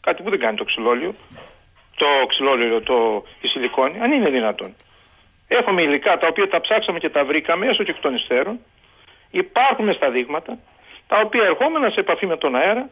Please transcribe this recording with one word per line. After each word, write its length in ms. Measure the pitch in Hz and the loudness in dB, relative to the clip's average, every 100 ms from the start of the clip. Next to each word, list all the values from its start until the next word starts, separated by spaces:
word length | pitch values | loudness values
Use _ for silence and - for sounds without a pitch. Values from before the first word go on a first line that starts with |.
κάτι 220 | - - | -2 -4
που 60 | 185 | -2
δεν 100 | 196 | -2
κάνει 180 | 117 107 | -2 -2
το 60 | |
ξυλόλιο, 520 | - - 113 120 170 202 - - - - _ _ _ - | -6 -2 0 0 -2 -10 -18 -20 -20 -20 _ _ _ -2
το 100 | 147 139 127 | 2 2 2
ξυλόλιο, 540 | - 139 127 117 113 | 0 2 2 2 0
το, 420 | 110 123 113 104 - - | 0 2 2 0 -6 -8
η 60 | - | -4
σιλικόνη, 520 | 135 127 - 127 104 | -2 -2 0 -2 0
αν 120 | 240 | 0
είναι 180 | 294 190 | 2 2
δυνατόν. 460 | 131 110 101 95 - - _ _ _ _ _ _ | 2 -2 -4 -10 -16 -20 _ _ _ _ _ _
Έχουμε 340 | 247 240 190 | 0 2 0
υλικά 360 | 156 143 208 170 | 2 2 2 2
τα 100 | 165 | 2
οποία 200 | 165 196 | 0 0
τα 140 | 175 | 0
ψάξαμε 380 | - 214 214 170 | 2 0 0 -4
και 100 | 160 | -2
τα 160 | 147 139 | 0 0
βρήκαμε, 400 | 151 156 170 233 | -2 0 0 0
έστω 180 | 196 | 0
και 80 | 185 | -2
εκ 100 | 165 | -4
των 140 | 151 123 | -4 -4
υστέρων, 440 | - 123 185 240 _ _ _ _ - - _ | -2 0 0 -6 _ _ _ _ -20 -20 _
υπάρχουν 600 | 180 185 - 262 - 214 | -4 -2 2 2 2 0
στα 160 | 185 143 | 2 0
δείγματα, 460 | 123 123 151 - 233 _ _ - - _ | 0 -4 -6 -8 -14 _ _ -20 -20 _
τα 120 | 208 214 | 0 2
οποία 180 | 240 | 2
ερχόμενα 460 | 202 165 277 320 240 | 2 2 0 2 0
σε 100 | - | 0
επαφή 260 | 196 170 190 | -2 -2 -2
με 120 | 160 | -2
τον 180 | 156 127 | 0 2
αέρα 340 | 170 226 269 | 2 0 -4